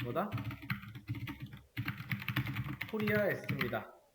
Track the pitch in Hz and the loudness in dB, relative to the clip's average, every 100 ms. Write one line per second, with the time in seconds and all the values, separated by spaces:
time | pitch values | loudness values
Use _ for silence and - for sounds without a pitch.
0 | 120 135 208 - - - - - - - | 0 2 2 2 -2 -4 -4 -4 -6 -8
1 | - - - - - - - - - - | -4 -4 -4 -6 -8 -12 -8 -4 -2 -2
2 | - - - - - - - - - 220 | -2 -2 0 0 0 0 -2 -4 -4 0
3 | 208 208 196 - - 135 120 113 104 - | 4 6 6 4 2 2 2 0 -2 -10
4 | - | -20